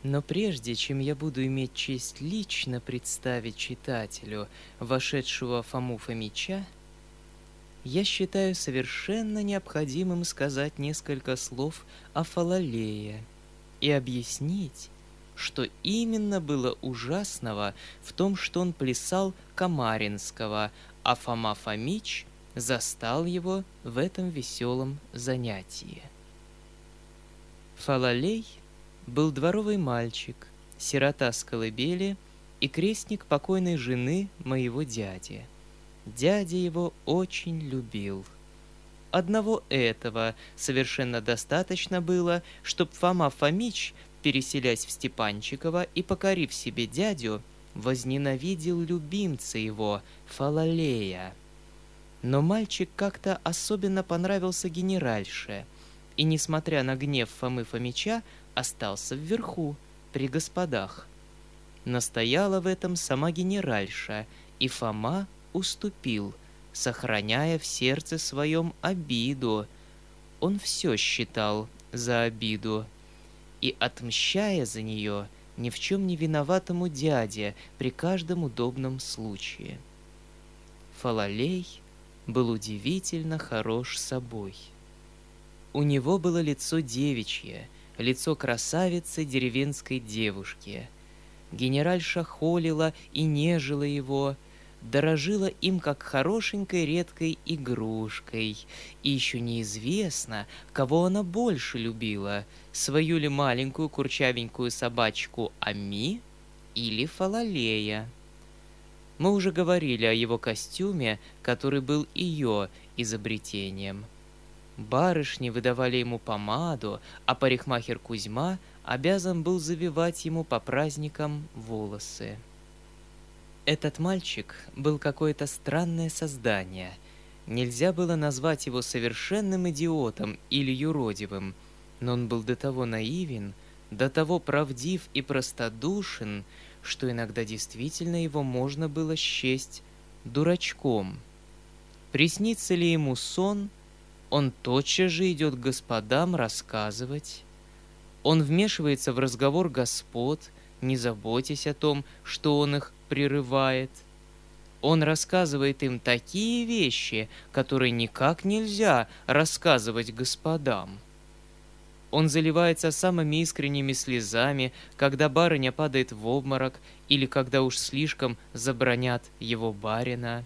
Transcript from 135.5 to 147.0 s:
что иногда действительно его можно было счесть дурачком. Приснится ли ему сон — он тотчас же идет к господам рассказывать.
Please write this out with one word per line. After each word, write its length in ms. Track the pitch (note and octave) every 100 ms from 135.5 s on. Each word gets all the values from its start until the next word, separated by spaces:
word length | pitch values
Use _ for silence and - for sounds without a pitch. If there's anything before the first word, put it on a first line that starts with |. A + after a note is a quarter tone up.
| - A2+ A2+ C#3+ G3+ F#3+ - G#2+ G#2 F#2+ - - -
что 260 | - - C3
иногда 360 | A#2 A2+ - A2
действительно 760 | A2 - G#2+ C#3 - E3+ E3+
его 220 | E3 D3
можно 460 | C3+ B2 C3+ C#3+ D#3+
было 260 | D3 D#3 D#3+
счесть 680 | - - C3 C3 - - - - - - A#2
дурачком. 920 | B2+ D#3+ F3+ - - C#3 A2+ F#2+ - - - - - - - - - -
Приснится 640 | C#3 D#3+ - G#3+ A3+ - F3+
ли 160 | E3+
ему 240 | E3 C#3+ B2
сон — 540 | - - F#3+ G#3 G3+ - - - - - -
он 200 | D3 C3+ -
тотчас 480 | - C3 C#3 - F#3
же 200 | D#3+ F#3
идет 220 | D#3 D3+
к 60 | C3
господам 760 | B2+ B2+ - A2+ G#2 C3 F3 E3+
рассказывать. 1080 | A2+ - - A2 G#2+ G#2